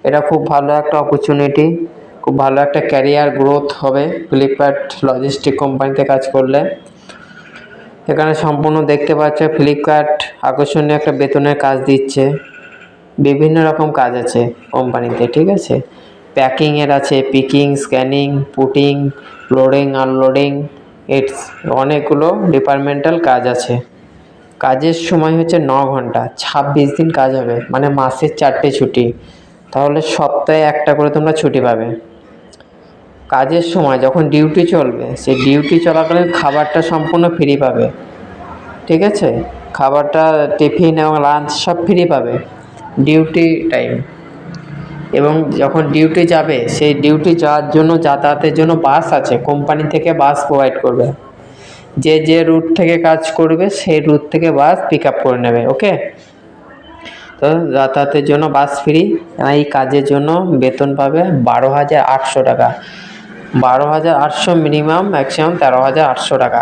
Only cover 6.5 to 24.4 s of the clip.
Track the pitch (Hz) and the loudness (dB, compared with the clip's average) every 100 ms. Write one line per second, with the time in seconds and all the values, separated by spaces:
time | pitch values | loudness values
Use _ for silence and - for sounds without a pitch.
6.5 | 143 143 - - - - - - - - | 0 -2 -8 -16 -20 -20 -20 -20 -20 -20
7.5 | - - - - - - 151 156 156 160 | -20 -20 -20 -20 -14 -4 0 0 0 -2
8.5 | 143 156 156 147 147 147 151 151 151 156 | 0 0 0 2 0 0 0 0 0 -2
9.5 | 156 147 143 151 151 151 151 - - 135 | 2 0 0 2 2 2 -2 -4 -4 -4
10.5 | 123 143 156 147 151 151 135 139 143 143 | -2 -2 0 0 0 0 -2 0 0 0
11.5 | 143 139 135 139 139 135 139 135 151 - | 0 0 0 0 0 0 0 0 -2 -10
12.5 | - - - - - - - 139 139 156 | -20 -20 -20 -20 -20 -14 0 0 4 2
13.5 | 160 160 156 156 139 123 123 123 - 120 | 4 2 0 -2 0 -2 -2 -2 -2 -2
14.5 | - - 131 127 123 120 117 120 147 175 | -6 -6 -4 -2 -4 -4 -2 -2 0 0
15.5 | 196 - 127 - - - - - - 131 | 0 -2 -4 -4 -20 -20 -20 -8 0 0
16.5 | - 151 147 143 139 - 135 131 135 131 | 0 0 0 2 0 2 0 2 0 2
17.5 | 143 143 139 - 131 127 139 139 139 139 | 0 2 -2 -2 -2 0 -2 -2 -4 -4
18.5 | - 135 143 143 143 143 - - - - | -2 0 2 2 0 -4 -6 -20 -20 -2
19.5 | 131 131 139 139 135 131 131 131 131 143 | 2 4 2 0 -2 0 2 2 2 0
20.5 | 143 147 - - - - 135 135 - - | -2 -8 -14 -20 -20 -2 -2 -2 -8 -14
21.5 | - - 127 135 147 113 147 160 208 190 | -12 -4 -2 0 -2 0 2 2 0 0
22.5 | 139 139 139 139 143 151 170 165 127 123 | 0 0 0 -2 -2 -2 0 0 0 0
23.5 | 123 - 123 - - - - - - | -4 -4 -6 -6 -20 -20 -20 -20 -20